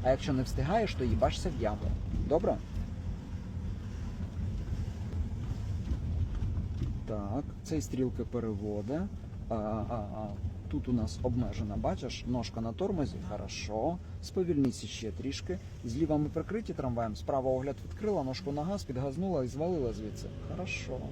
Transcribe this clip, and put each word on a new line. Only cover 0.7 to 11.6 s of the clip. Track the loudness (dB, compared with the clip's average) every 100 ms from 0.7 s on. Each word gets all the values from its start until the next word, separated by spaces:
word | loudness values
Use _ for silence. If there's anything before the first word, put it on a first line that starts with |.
| 4 2
то | 2
їбашся | 2 6 4 4 0 2
в |
яму. | 0 2 0 0 0 0 4
Добре? | 4 4 2 -2 -4 -2 -2 -4 -4 -4 -6 -4 -4 -4 -4 -4 -4 -4 -4 -4 -2 -2 0 0 0 0 -2 -2 0 0 -2 -2 -2 0 -2 0 0 2 2 2 2 2 2 0 0 0 0 -2
Так, | -2 0 0 -2 -6
цей | -2 0
стрілки | 0 2 2 2
переводе. | -2 0 0 0 0 -2 0 0 -2 -4 -8 -6 -4
А, | -2 0 0 0
а, | -2 -2 -4
а. | -4 -2 -4 -4 -4
Тут | -2 2
у |
нас | 2 2 0
обмежена, | 0 2 0 0